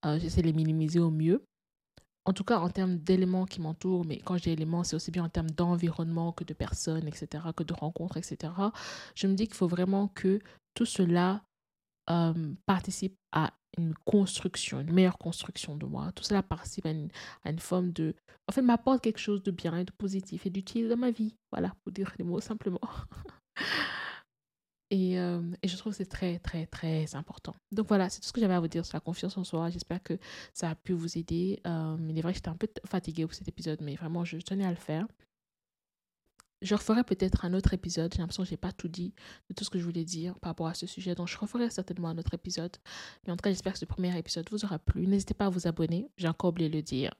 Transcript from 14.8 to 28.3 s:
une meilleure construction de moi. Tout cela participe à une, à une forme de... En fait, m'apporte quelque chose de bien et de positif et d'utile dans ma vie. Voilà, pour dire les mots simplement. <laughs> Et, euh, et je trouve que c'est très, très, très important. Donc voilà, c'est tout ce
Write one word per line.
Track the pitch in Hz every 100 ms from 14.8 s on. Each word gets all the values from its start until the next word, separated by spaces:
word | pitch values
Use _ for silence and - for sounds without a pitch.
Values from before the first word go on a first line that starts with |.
une | 147
meilleure | 175 185 175
construction | 170 165 - - - 147
de | 131
moi. | 135 151
Tout | -
cela | - 202
participe | 190 160 - - 160
à |
une, | 156 147 - - -
à | -
une | 160
forme | - 180 180
de... | 170 160 - _ - -
En |
fait, | -
m'apporte | 254 233 - 262
quelque | 226 220
chose | - 202
de | 190
bien | 175 170 170
et | 180
de |
positif | - 202 196 190 - 196
et |
d'utile | 185 190 233 226
dans | 233
ma | 247
vie. | 226 214 - _
Voilà, | - 185 -
pour | -
dire | 185 190 -
les |
mots | 175 180
simplement. | - 214 - 180 - - - - - - _ -
<laughs> | - - - - - - _ _ _ _ _ _ _
Et, | 196 185 180
euh, | 175 175 170 180
et | 190
je | 185
trouve | 220
que | 202
c'est | 185
très, | - 185 170
très, | - 170 160
très | - 165 160 156 143
important. | 160 - - - _
Donc | 202 214
voilà, | 202 185
c'est | -
tout |
ce | -